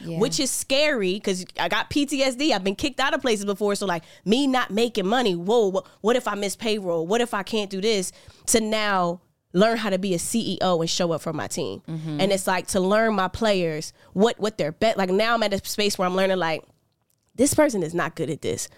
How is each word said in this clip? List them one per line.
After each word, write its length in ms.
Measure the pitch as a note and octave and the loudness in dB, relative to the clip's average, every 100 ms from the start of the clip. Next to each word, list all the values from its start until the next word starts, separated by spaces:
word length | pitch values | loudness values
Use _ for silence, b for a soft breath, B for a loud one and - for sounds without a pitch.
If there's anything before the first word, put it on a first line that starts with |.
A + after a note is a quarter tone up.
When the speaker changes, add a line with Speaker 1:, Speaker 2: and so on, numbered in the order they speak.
Speaker 1:
Yeah. 160 | D#3+ E3 | -6 -2
Speaker 2:
which 220 | A#3+ D#3+ | 0 0
is 100 | C4 | -2
scary 680 | - - C4+ D4+ C4 F#3 G3+ | -2 0 2 2 2 0 -2
'cause 240 | G#3 F#3 - - | -2 -4 -6 -6
I 80 | F3 | -2
got 220 | G#3 - | -2 -2
P 160 | D4 C#4 | -2 0
T 160 | C#4 | 0
S 120 | C4+ | 0
D. 200 | A#3+ D4+ | 2 0
I've 100 | G#3+ | 2
been 100 | F#3+ | 0
kicked 240 | G3+ D4 B3+ | -2 -4 0
out 140 | C4+ | 0
of 80 | D#4 | 0
places 240 | B3+ G#3+ | 0 0
before. 300 | G3+ G3 G#3 | -2 -2 0
So, 100 | G3+ | 0
like, 180 | G3+ E3+ B B | -2 -4 B B
me 220 | F3 A#3+ C#4+ | 0 2 2
not 240 | B3+ - | 0 0
making 360 | G3 A#3 G#3+ F#3 | 0 0 0 0
money, 300 | B3 A#3+ E3+ | 2 2 -2
whoa, 340 | F3 A#3 G3+ | 2 2 4
wh-, 160 | F#3 B B | 0 B B
what 120 | G#3 B3+ | 0 0
if 100 | A3 | 0
I 80 | |
miss 220 | G#3 G3+ - | -4 -4 -4
payroll? 500 | A#3 G#3+ F#3 E3+ E3 | -4 -2 -2 -2 0
What 140 | A3+ | 0
if 140 | A#3 | 0
I 80 | G#3 | -2
can't 260 | F#3 A3 G3+ | -4 -4 -4
do 140 | G3 | -4
this? 280 | G#3 G#3 F#3 B B B - | 0 0 -2 B B B 0
To 140 | A3+ | 0
now 580 | A3 A3 G#3 F#3+ F3 F3 _ _ _ | 2 0 0 2 0 -2 _ _ _
learn 240 | F3 A3 A3+ | 2 4 4
how 140 | G#3+ | 0
to 80 | F#3+ | -2
be 160 | G3 | 0
a 40 | F3 | -2
C 360 | - A3+ - | -2 -2 -2
E 40 | F#3+ | 0
O 180 | F#3 F3 | 0 2
and 80 | E3 | 0
show 240 | - F3 | 0 0
up 80 | D#3+ | -2
for 140 | D#3+ | -4
my 120 | D3+ G2+ | -6 -6
team. 360 | - A#2+ F#2+ - | -6 -6 -8 -10
Speaker 1:
Mm-hmm. 360 | D#3+ D#3+ D3+ | -10 -6 -2
Speaker 2:
And 100 | G3 | 0
it's 140 | G3 G3 | 0 0
like, 220 | F#3 - | -2 0
to 120 | G3 | 0
learn 340 | F#3 G#3+ A3+ | 2 4 2
my 140 | G#3 F#3 | 2 -2
players, 640 | - A3 G3 E3+ D#3 - b b | 0 0 2 0 -4 -8 b b
what, 260 | F#3 A3 - | 2 2 2
what 160 | G#3 - | -4 -2
they're 160 | D3+ | -4
bet-, 240 | - A3 G#3+ | 0 0 2
like, 140 | F#3+ | 0
now 240 | F#3 A3+ | 2 2
I'm 80 | A#3 | 2
at 100 | G#3 | 0
a 60 | G3 | -2
space 360 | - - G#3 G3+ | -4 -2 0 0
where 100 | F3+ | 0
I'm 80 | F#3 | 2
learning, 220 | F#3+ F#3 | 2 2
like, 260 | E3 D#3 - _ _ _ _ _ _ | 0 -2 -6 _ _ _ _ _ _
this 180 | - C#4 | 0 2
person 300 | - D4+ G#3+ | 4 2 2
is 100 | D#3+ | -2
not 220 | E3+ D#3 - | -2 -4 -4
good 140 | C#3 | -6
at 100 | D3+ | -4
this, 300 | G2+ - - | -4 -4 -6